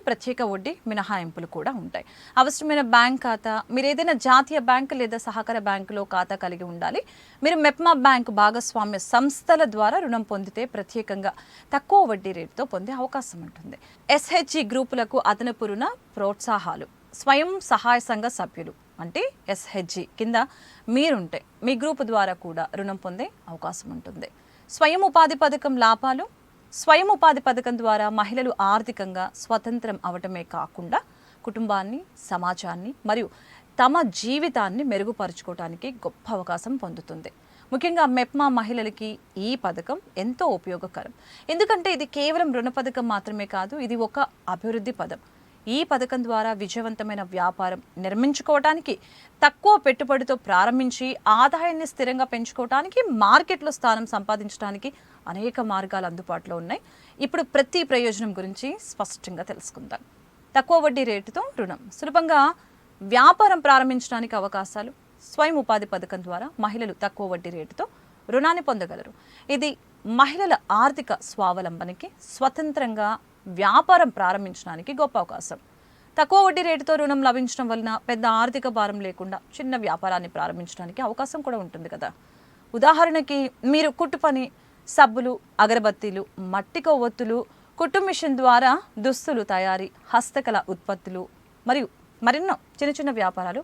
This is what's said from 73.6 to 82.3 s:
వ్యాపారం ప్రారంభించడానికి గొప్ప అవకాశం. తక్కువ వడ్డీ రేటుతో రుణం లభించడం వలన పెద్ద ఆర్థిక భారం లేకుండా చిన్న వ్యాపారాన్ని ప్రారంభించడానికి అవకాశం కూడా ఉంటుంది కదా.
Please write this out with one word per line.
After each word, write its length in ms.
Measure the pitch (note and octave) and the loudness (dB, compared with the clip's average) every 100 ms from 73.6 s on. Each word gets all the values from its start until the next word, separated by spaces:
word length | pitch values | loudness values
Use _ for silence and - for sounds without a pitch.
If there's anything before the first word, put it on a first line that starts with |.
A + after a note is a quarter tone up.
వ్యాపారం 500 | G3 A#3+ - F4+ D4+ - | 4 4 6 6 6 2
ప్రారంభించడానికి 760 | F#3 G3 G3 - - E3 F#3 C#4 | -2 -2 -4 -12 -12 -12 -8 -4
గొప్ప 160 | C#4+ A#3 | -2 -2
అవకాశం. 360 | E3+ - - - _ _ _ _ _ - | -4 -8 -14 -16 _ _ _ _ _ 0
తక్కువ 200 | D4 G4 | 4 6
వడ్డీ 180 | F#4+ F#4+ E4+ | 6 4 0
రేటుతో 240 | D#4+ D#4+ D#4 | 0 2 0
రుణం 200 | D4 C#4 C4+ | 2 2 2
లభించడం 400 | B3 B3+ - B3 | 2 0 -4 -4
వలన 200 | A3+ A3+ A3 - | -4 -4 -6 -4
పెద్ద 140 | A#3 A#3 A3 | -2 2 4
ఆర్థిక 260 | A#3+ B3 B3+ A3 | 2 0 -4 -2
భారం 220 | G#3 G3+ F#3+ | -2 -2 -8
లేకుండా 320 | F3+ F#3+ F#3+ - - | -10 -10 -10 -12 -10
చిన్న 200 | C4 B3+ G#3 | -6 -4 -2
వ్యాపారాన్ని 440 | F#3 F#3+ F3+ E3+ D#3+ | -2 -2 -2 -4 -6
ప్రారంభించడానికి 640 | D#3+ E3+ E3+ - F3 G3 B3 | -6 -6 -12 -14 -12 -6 -6
అవకాశం 340 | A#3 C4+ D#4 C#4 | -4 -8 -6 -6
కూడా 120 | A#3 | -6
ఉంటుంది 240 | F3 E3 E3 | -6 -12 -14
కదా. 140 | - F#2 - _ | -10 -10 -12 _